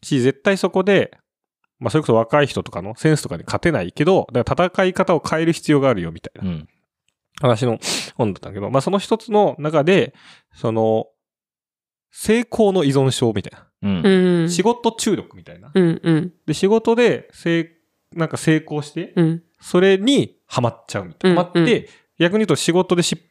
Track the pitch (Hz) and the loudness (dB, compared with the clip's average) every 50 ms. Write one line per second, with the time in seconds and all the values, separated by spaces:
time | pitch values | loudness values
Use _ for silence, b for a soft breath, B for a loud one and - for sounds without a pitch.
0 | - - 156 135 120 127 127 - _ 208 196 185 - 185 - 190 185 196 202 180 | -6 -2 -2 0 2 0 0 0 _ -2 -2 0 -2 -2 0 0 2 2 2 2
1 | 113 - - _ _ _ _ _ _ _ _ _ _ _ _ _ 123 117 - 151 | 2 0 -6 _ _ _ _ _ _ _ _ _ _ _ _ _ -8 -2 -2 -2
2 | 151 - 120 110 113 - - 147 143 131 - - 90 - - 101 87 101 113 - | 0 2 2 2 2 2 2 0 0 2 -2 -6 -8 -8 -10 -12 -12 -12 -14 -2
3 | - 156 156 143 - - - 82 82 - - 101 - 175 156 123 90 90 - - | 0 0 0 0 -2 -8 -12 -12 -10 -8 -8 -2 -2 0 -2 -2 -4 -6 -4 -2
4 | 147 165 190 160 107 - 117 123 113 - 139 131 175 180 - - 190 185 185 - | 0 2 2 2 0 -2 -4 -4 -2 -2 0 0 -2 -2 0 0 0 0 0 -2
5 | 190 - 180 151 - - - 160 165 165 165 - - - 151 143 135 135 123 98 | 0 0 0 -2 0 -4 -4 -2 0 0 -2 -2 0 0 2 2 4 2 0 0
6 | 85 82 82 85 _ - _ - 101 95 87 80 78 _ _ _ _ _ _ _ | -4 -8 -10 -12 _ -18 _ -8 -8 -8 -8 -8 -10 _ _ _ _ _ _ _
7 | _ _ _ _ _ _ _ - - 127 120 107 127 123 113 110 B B B B | _ _ _ _ _ _ _ -2 0 0 0 2 0 -2 -4 -4 B B B B
8 | B B B - 123 107 92 - - - 92 98 101 95 117 135 - - 185 202 | B B B -4 -2 -2 -2 -6 -12 -14 -10 -8 -8 -2 -2 -2 -2 0 -2 -4
9 | - - 233 220 - - 214 208 202 170 123 - 143 156 156 156 139 160 196 185 | -2 -2 -4 -4 -4 -2 0 2 2 2 0 -2 -6 -2 0 0 2 4 4 2
10 | 117 - _ b b b b b b b _ - - 120 110 110 110 110 110 110 | 2 0 _ b b b b b b b _ -6 -6 -4 -2 0 0 2 2 0
11 | 113 - _ _ _ _ _ _ _ _ _ _ _ _ _ _ _ _ _ _ | -2 -6 _ _ _ _ _ _ _ _ _ _ _ _ _ _ _ _ _ _
12 | _ _ _ - - - 214 233 240 _ - - 226 202 190 185 156 143 135 139 | _ _ _ -10 -2 0 0 0 0 _ 0 0 2 2 2 2 0 2 2 2
13 | 135 135 123 - 131 117 107 104 90 - - - _ _ _ _ - 202 196 180 | 2 0 0 0 0 0 -2 -2 -8 -8 -16 -20 _ _ _ _ -4 -2 -2 2
14 | 156 196 190 185 185 180 175 175 165 165 175 170 185 226 240 240 - 220 - - | 2 4 4 4 4 4 2 2 0 -2 -2 0 0 0 0 0 -2 -4 -4 -2
15 | - 226 196 127 90 - - 95 85 - - - - 131 147 190 180 170 160 - | -2 -2 -2 -2 -4 -10 -18 -20 -20 -20 -20 -20 -20 -4 0 2 2 2 0 0
16 | - 170 165 151 170 180 _ _ _ - 151 - - 190 214 226 220 233 233 226 | 0 0 0 0 0 -4 _ _ _ -6 -4 0 2 2 2 2 2 2 2 4
17 | 240 220 151 117 - _ _ - - 170 170 170 160 165 _ _ _ _ _ _ | 4 2 2 0 -6 _ _ -8 -4 -2 -2 -2 -2 -6 _ _ _ _ _ _
18 | _ _ - 165 165 156 - - - - 156 156 156 - 151 147 143 147 - 165 | _ _ -6 -6 -6 -4 -4 -4 0 2 2 2 0 -4 -8 -8 -8 -8 -10 -10
19 | 175 - - 190 170 160 165 170 _ _ _ _ - - - 180 180 196 196 190 | -10 -6 -2 0 0 0 0 -4 _ _ _ _ -20 -2 0 2 4 4 2 2
20 | 196 254 285 247 135 101 _ _ _ _ - - 123 117 - - _ - - 107 | 2 2 2 2 0 -2 _ _ _ _ -4 -2 -2 -2 -4 -6 _ -10 -10 -10
21 | 95 90 80 _ - 185 180 170 180 175 - 170 170 196 226 151 - b b b | -10 -10 -14 _ 0 2 2 2 0 0 0 0 2 2 2 0 -2 b b b
22 | b b _ _ 160 175 185 220 220 196 156 - - - 165 180 185 180 180 175 | b b _ _ 0 2 2 0 0 0 0 0 0 0 2 0 2 2 0 0
23 | 165 - - 165 _ _ | 0 -2 -2 -6 _ _